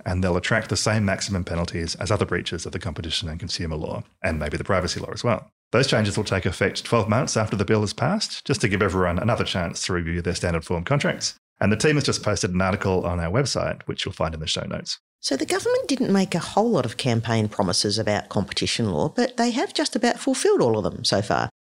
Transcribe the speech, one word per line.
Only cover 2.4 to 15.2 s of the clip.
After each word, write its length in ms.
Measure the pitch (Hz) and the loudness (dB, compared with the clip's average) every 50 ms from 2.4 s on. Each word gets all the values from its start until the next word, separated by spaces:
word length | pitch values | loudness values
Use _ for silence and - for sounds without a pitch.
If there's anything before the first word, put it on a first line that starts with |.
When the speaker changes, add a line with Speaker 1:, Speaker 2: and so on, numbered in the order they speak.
| - - 90 82 - | -2 -4 -6 -6 -6
Speaker 1:
of 80 | 85 - | -8 -8
the 60 | 92 | -6
competition 500 | - 90 80 - 82 82 - - - 82 | -6 -8 -8 -8 -6 -6 -4 -4 -4 -6
and 100 | 78 85 | -6 -6
consumer 380 | - 87 - - 87 80 80 | -6 -6 -6 -4 -4 -4 -4
law, 260 | 78 - - - - - - _ _ - | -4 -4 -6 -6 -8 -8 -12 _ _ -2
and 160 | 87 80 76 | -2 -2 -2
maybe 180 | 80 80 80 | -2 -2 -4
the 80 | 82 - | -4 0
privacy 340 | - 101 90 87 87 - - | 0 2 2 2 0 -2 -4
law 120 | - - - | -6 -8 -6
as 100 | - - | -2 0
well. 280 | 120 107 - - - _ _ _ _ - | 0 0 0 -2 -8 _ _ _ _ 2
Those 140 | 113 135 | 4 4
changes 300 | - - 117 107 101 95 | 4 4 4 4 2 2
will 80 | 110 104 | 0 0
take 220 | - 101 95 - | 0 0 0 0
effect 380 | 95 87 - 104 92 - - - | 0 0 2 2 0 0 -2 -2
twelve 220 | - - 117 98 | 2 2 2 4
months 300 | 104 107 123 156 - - | 4 2 2 2 2 2
after 180 | 123 110 - - | 0 0 2 0
the 120 | 98 98 | 0 2
bill 160 | - 110 104 104 | 2 2 2 2
is 100 | 98 - | 0 -2
passed, 540 | - 123 143 196 220 - - - - - | 0 0 0 0 0 -2 -4 -6 -6 -4
just 160 | - 123 - - | -2 0 2 2
to 60 | 101 | 2
give 120 | 101 92 | 2 4
everyone 380 | 107 95 92 92 92 87 87 95 | 2 4 4 4 2 2 2 2
another 260 | - 117 117 - 95 | 2 2 2 0 0
chance 380 | - - 95 85 85 98 - - | -2 -2 -2 -2 -4 -4 -6 -4
to 100 | - 95 | -2 -2
review 300 | 87 82 82 85 87 87 | -2 -2 -2 -2 -2 -2
their 120 | 90 85 | -2 -2
standard 300 | - - 90 82 82 - | -2 0 0 0 -2 -2
form 200 | - 90 85 85 | -2 -4 -2 0
contracts. 500 | - 135 151 - - - - - - - - _ _ _ - | 0 0 0 0 0 -2 -4 -4 -8 -8 -10 _ _ _ 0
And 100 | 104 98 | 2 2
the 60 | 107 | 4
team 200 | 104 - 156 147 | 4 4 4 4
has 80 | 147 - | 4 2
just 180 | - 104 - - | 0 0 0 0
posted 320 | 107 104 - - 95 90 | -2 0 0 0 0 0
an 80 | 90 95 | 2 2
article 420 | 92 98 104 - 98 92 90 87 | 2 0 0 0 2 2 2 0
on 160 | 87 87 87 | 0 -2 -2
our 100 | 82 85 | -2 0
website, 520 | 95 127 143 123 - - 82 80 - - - | 0 0 0 0 0 -2 -2 -2 -4 -6 -8
which 240 | - - - - | -8 -8 -6 -6
you'll 80 | - 92 | -6 -4
find 180 | - 95 82 80 | -2 -2 -2 -4
in 80 | 78 | -4
the 60 | 78 | -6
show 180 | - - - - | -4 -4 -4 -4
notes. 340 | - - - - - - - _ _ _ _ | -6 -6 -8 -8 -8 -10 -12 _ _ _ _